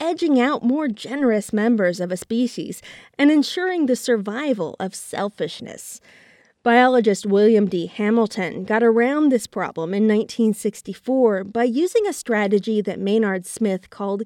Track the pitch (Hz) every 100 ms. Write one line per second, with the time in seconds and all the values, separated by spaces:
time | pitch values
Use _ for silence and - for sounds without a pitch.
0 | 320 339 339 269 247 302 240 277 302 208
1 | - 277 269 214 - 214 220 233 180 180
2 | 180 180 - 233 247 - - - - -
3 | - - 285 302 - - 370 359 277 240
4 | - 226 196 220 302 220 156 - 190 -
5 | - - 202 - 156 - - - - -
6 | - - _ _ _ _ 240 233 254 254
7 | 214 196 208 196 214 220 202 180 170 -
8 | 208 233 214 226 175 - 185 214 233 226
9 | 240 302 302 247 - 208 180 - 160 202
10 | 214 214 - - 220 208 214 - - 196
11 | - 262 240 196 196 226 247 233 359 480
12 | 403 302 - 214 202 202 208 214 196 -
13 | 196 220 208 190 180 - 214 190 - -
14 | 202 202